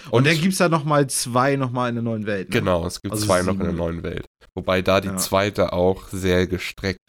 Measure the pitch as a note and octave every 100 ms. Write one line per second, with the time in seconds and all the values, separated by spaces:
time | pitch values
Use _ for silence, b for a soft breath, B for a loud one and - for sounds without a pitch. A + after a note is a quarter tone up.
0 | - A#2 C#3+ E3 F#3+ F#3+ F3 D#3+ D3 D3
1 | C3 - B2 B2 C3+ C#3 B2+ B2 B2 A#2
2 | A#2 A2 G#2 G2+ F#2 A2 G2 F2 F2 -
3 | G2+ G#2+ G#2 F2+ F2+ G2 E2+ E2+ E2+ E2+
4 | F2 - - _ b F#2+ F#2 F#2 F#2 G2
5 | F#2+ F#2+ - F#2+ G#2 G2+ F2 F2 F2+ F#2
6 | - F#2 F#2 F2+ F2+ F2+ - - G2 F2+